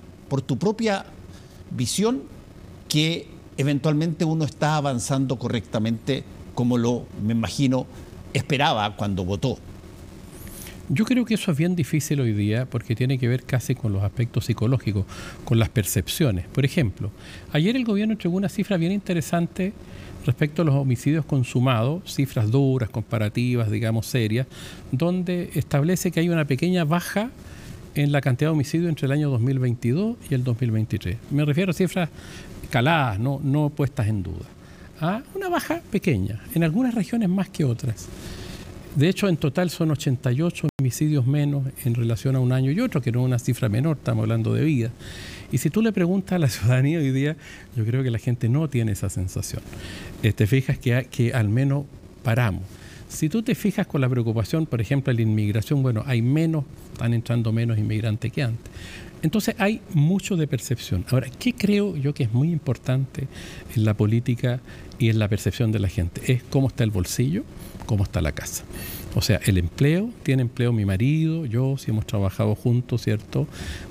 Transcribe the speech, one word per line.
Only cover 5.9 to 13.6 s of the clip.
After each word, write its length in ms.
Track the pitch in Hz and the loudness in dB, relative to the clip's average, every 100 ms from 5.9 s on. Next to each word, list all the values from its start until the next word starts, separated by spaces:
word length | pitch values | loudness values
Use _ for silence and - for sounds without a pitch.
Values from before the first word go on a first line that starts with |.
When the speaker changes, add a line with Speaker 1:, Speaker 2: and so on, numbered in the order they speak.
| 113 - 135 - - - | -2 -2 -4 -4 -16 -8
Speaker 1:
como 240 | - 120 123 | -2 2 4
lo, 260 | 117 120 - - | 2 0 -4 -4
me 120 | 104 | 0
imagino, 520 | 117 113 - 139 131 - - - - - | 0 0 2 2 2 -2 -12 -18 -18 -6
esperaba 600 | - - 135 151 117 104 | -4 0 2 4 4 0
cuando 300 | 98 104 95 | -2 -2 0
votó? 340 | 92 101 135 - - - - - - - - - - - - - - | -2 0 -2 -4 -8 -18 -18 -18 -18 -18 -18 -16 -16 -14 -14 -12 -2
Speaker 2:
Yo 160 | 131 | 0
creo 200 | 220 254 | 2 2
que 100 | 240 | 2
eso 160 | 214 - | 0 0
es 80 | 139 | 2
bien 160 | 170 | 2
difícil 460 | 175 143 151 - 143 | 0 0 0 0 0
hoy 120 | 120 | 2
día 340 | 104 104 110 131 | 2 2 0 -2
porque 280 | 120 - | -4 -4
tiene 240 | 117 127 135 | 0 0 2
que 80 | 120 | 0
ver 160 | 127 | 0
casi 320 | - 127 | 0 -2